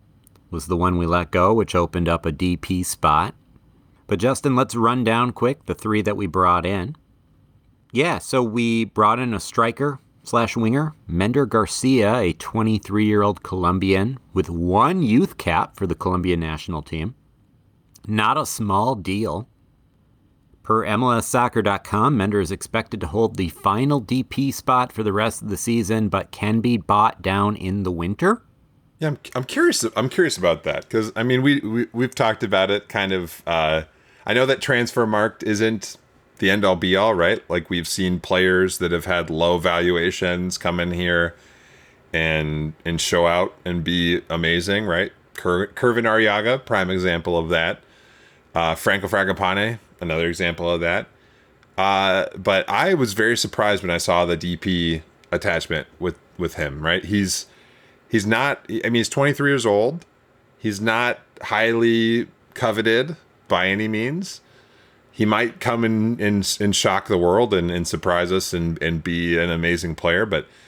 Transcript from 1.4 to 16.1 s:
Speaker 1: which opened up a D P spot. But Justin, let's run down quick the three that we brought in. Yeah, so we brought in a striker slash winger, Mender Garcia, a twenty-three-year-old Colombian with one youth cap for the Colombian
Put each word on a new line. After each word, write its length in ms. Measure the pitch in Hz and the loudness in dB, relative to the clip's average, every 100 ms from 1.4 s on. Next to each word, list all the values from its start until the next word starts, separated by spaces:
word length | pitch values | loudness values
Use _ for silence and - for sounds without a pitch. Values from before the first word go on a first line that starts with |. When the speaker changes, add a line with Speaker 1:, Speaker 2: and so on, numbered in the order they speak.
| 92 | 4
Speaker 1:
which 220 | 113 92 90 | 4 2 0
opened 320 | 85 90 82 | 0 0 0
up 180 | 85 85 | 0 -2
a 60 | |
D 240 | 71 92 87 | -2 -2 -2
P 260 | - 92 | -2 -4
spot. 520 | 90 - 80 76 98 - _ _ _ _ _ _ - | -4 -2 2 2 2 -6 _ _ _ _ _ _ -6
But 120 | 101 | -2
Justin, 360 | 120 127 147 127 | 0 0 0 0
let's 200 | 131 120 | 0 0
run 280 | 117 127 | 0 2
down 280 | 110 117 123 | 2 2 0
quick 340 | - 120 143 - | 0 -2 -2 -6
the 100 | 87 | -6
three 260 | 110 107 | -2 -2
that 140 | 101 95 | 0 -2
we 80 | 95 | -2
brought 400 | 92 90 87 87 | 2 2 2 0
in. 300 | 98 101 156 _ _ _ _ _ _ _ _ _ | -4 -6 -10 _ _ _ _ _ _ _ _ _
Yeah, 260 | 113 170 107 | -2 0 -2
so 220 | - 131 | -2 0
we 440 | 117 117 117 113 107 | 0 0 0 0 0
brought 340 | - 107 117 | 2 2 2
in 140 | 127 | -2
a 60 | 101 | -4
striker 600 | - - 113 117 143 135 _ _ | -4 -2 0 0 -4 -4 _ _
slash 340 | - 120 113 120 | -4 -2 0 0
winger, 360 | 113 135 156 - - | 0 0 -2 -6 -6
Mender 400 | 85 104 135 123 | -2 0 2 2
Garcia, 720 | 113 101 - 131 131 104 123 | 2 0 0 2 4 4 2
a 180 | 90 | 0
twenty-three-year-old 1080 | - - 113 110 107 - 104 107 104 104 92 | -2 -4 -2 0 0 -2 0 2 4 2 0
Colombian 760 | - 92 87 92 95 92 110 135 - | -6 -2 0 2 2 2 2 -4 -4
with 160 | 95 82 | -4 -2
one 520 | 85 87 98 135 185 | -2 0 4 2 2
youth 360 | 127 120 196 - | 4 4 2 0
cap 380 | - 82 - - | -2 0 -2 -4
for 120 | 92 | -4
the 80 | 85 | -2
Colombian 440 | 92 | -2